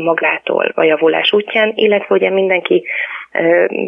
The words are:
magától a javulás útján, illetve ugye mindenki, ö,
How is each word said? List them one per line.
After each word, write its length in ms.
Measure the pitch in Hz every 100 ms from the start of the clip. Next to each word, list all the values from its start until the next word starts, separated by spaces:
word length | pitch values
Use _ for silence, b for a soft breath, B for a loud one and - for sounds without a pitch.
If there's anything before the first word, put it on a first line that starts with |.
magától 720 | 165 160 156 151 - - 50
a 80 | -
javulás 500 | 165 151 160 160 165
útján, 400 | 208 208 226 214
illetve 400 | 220 214 202 -
ugye 160 | 190 190
mindenki, 540 | 190 190 185 - 175 B B B B B
ö, 320 | - 165 175 180 -